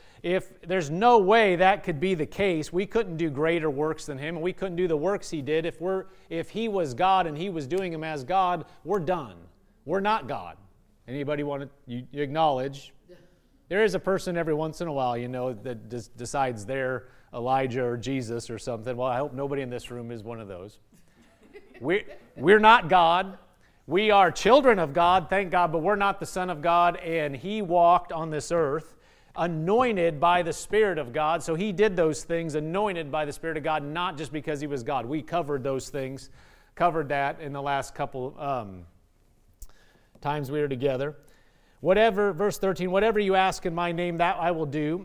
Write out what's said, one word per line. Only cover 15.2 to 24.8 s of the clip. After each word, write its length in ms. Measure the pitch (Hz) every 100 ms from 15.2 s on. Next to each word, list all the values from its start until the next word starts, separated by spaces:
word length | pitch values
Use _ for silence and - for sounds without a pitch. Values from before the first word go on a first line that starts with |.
| 123
know, 240 | 127 127
that 380 | 110 120 117 110
des-, 180 | 120 - 117
decides 480 | 120 143 127 113
they're 440 | 101 135 131 127 - - _
Elijah 500 | 120 123 131 131 123
or 140 | 120 120
Jesus 500 | 120 135 110 117 -
or 100 | 113
something. 380 | 131 113 113 120
Well, 120 | 127
I 100 | 120
hope 160 | 143
nobody 260 | 127 139 139
in 80 | 127
this 220 | 120 -
room 200 | 120 117
is 120 | 117
one 180 | 107 117
of 80 | 101
those. 300 | 90 104 - _ _ _ _ _ _ - 403 - -
We're, 240 | 131 196 - - -
we're 240 | - 143 214
not 300 | 214 233 160
God. 480 | 185 165 180 190 185 - _ _ _ -
We 240 | 175 214
are 200 | 202 180
children 480 | - 190 277 262
of 160 | 196